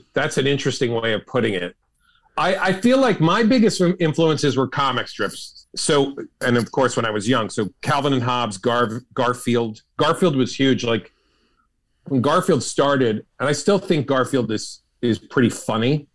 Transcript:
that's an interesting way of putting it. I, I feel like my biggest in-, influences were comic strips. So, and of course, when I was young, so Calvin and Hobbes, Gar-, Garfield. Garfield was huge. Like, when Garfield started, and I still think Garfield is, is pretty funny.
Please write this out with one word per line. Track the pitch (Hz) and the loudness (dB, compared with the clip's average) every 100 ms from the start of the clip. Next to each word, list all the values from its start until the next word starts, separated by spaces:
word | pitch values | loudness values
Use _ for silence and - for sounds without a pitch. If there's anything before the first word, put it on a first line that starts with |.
| - | -6
that's | 139 151 - | -4 -2 -2
an | 135 | 0
interesting | 139 143 - 123 | 0 -2 -2 -2
way | 117 113 | -2 -2
of | 104 - | -4 -4
putting | 127 110 | -2 0
it. | 92 87 - _ _ _ _ _ - | -2 -6 -10 _ _ _ _ _ -2
I, | 165 190 | -2 0
I | 185 | 0
feel | 190 240 262 | 2 2 4
like | 262 160 | 4 2
my | 156 208 | 2 4
biggest | 220 262 214 - | 4 4 4 2
in-, | 175 185 | 0 2
influences | 160 147 160 143 143 123 | 0 2 2 2 0 0
were | 127 | -2
comic | 139 139 123 107 | -2 -2 -2 -6
strips. | - 98 - - - _ - | -6 -6 -6 -16 -20 _ -6
So, | - 143 139 - - _ | 0 2 2 -4 -14 _
and | 131 120 | -2 0
of | 107 | 0
course, | - 127 123 | 0 0 0
when | 113 | -2
I | |
was | 107 101 | -2 0
young, | 127 104 | -2 -2
so | - 98 - | -4 -6 -6
Calvin | - 143 143 | -2 0 0
and | 131 | 0
Hobbes, | 120 123 117 98 | 0 -2 -4 -4
Gar-, | 123 120 117 117 - | -2 0 0 -4 -8
Garfield. | - 120 123 - 117 117 110 _ - | -4 -2 -2 -2 -2 -2 -8 _ -2
Garfield | 151 165 185 135 | 0 2 2 2
was | 120 | 0
huge. | - 135 123 | 0 2 2
Like, | 117 117 - _ _ _ _ _ _ _ _ _ - | 0 -2 -4 _ _ _ _ _ _ _ _ _ -4
when | 135 | 0
Garfield | 127 170 180 147 | 2 2 2 0
started, | - - 143 139 123 107 - - | 0 0 2 2 2 -2 -8 -6
and | 131 | -2
I | |
still | 147 - 196 | 0 2 0
think | - 160 127 | 2 -2 0
Garfield | 135 123 135 110 | 0 0 0 -2
is, | 107 - - _ _ | -4 -8 -16 _ _
is | 120 104 | -2 -2
pretty | - - 117 | -2 2 2
funny. | - - 110 120 151 - | 0 -4 -2 0 -2 -4